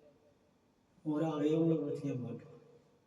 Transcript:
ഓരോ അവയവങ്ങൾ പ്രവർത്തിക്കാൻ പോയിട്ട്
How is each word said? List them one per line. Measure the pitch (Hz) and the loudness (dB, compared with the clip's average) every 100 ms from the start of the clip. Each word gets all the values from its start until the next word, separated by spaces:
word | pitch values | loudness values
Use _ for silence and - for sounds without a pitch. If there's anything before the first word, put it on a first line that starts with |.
| - _ _ _ _ _ _ _ _ _ | -20 _ _ _ _ _ _ _ _ _
ഓരോ | 156 151 160 | -2 0 0
അവയവങ്ങൾ | 151 151 165 165 156 | 2 2 4 4 2
പ്രവർത്തിക്കാൻ | 143 - 139 127 | 0 -4 -4 -6
പോയിട്ട് | 117 113 - - - - _ _ | -6 -10 -14 -20 -20 -20 _ _